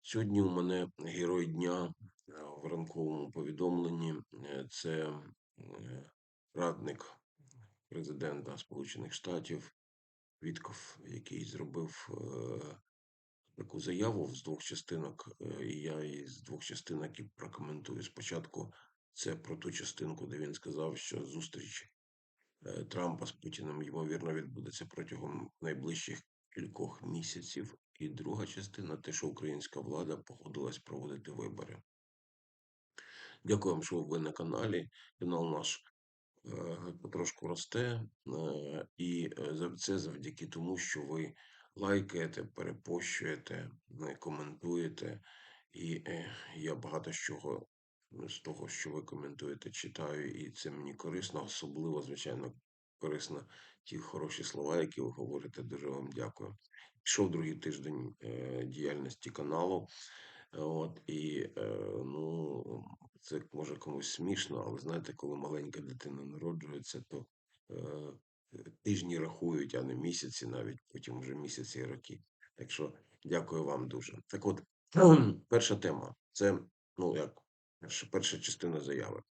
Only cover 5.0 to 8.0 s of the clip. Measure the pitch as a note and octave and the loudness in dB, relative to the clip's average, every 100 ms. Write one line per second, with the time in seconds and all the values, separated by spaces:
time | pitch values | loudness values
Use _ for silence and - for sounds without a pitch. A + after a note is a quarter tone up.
5 | D#2 D2+ D2 - _ - - - B2 B2+ | 0 -4 -10 -20 _ -18 -14 -10 -8 -10
6 | - _ _ _ _ D2+ E2+ - D2 - | -12 _ _ _ _ 0 2 2 -4 -6
7 | - - _ _ - - G#2+ _ _ E2+ | -12 -18 _ _ -20 -20 -20 _ _ -6